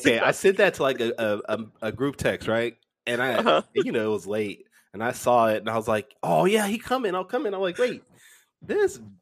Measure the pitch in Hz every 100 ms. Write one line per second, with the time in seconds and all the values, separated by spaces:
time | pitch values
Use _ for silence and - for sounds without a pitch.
0 | - 113 131 127 190 196 196 165 139 127
1 | 113 - 110 104 - 107 110 _ 110 107
2 | 139 135 131 95 - 113 117 117 _ _
3 | - 120 131 120 220 156 - - 262 143
4 | 107 104 90 107 104 92 _ _ _ 95
5 | 117 117 - 123 113 107 107 113 110 107
6 | - _ - 156 175 214 202 226 - 254
7 | 226 180 185 247 269 190 190 180 247 151
8 | - _ - - _ _ - 320 403 -
9 | 202 202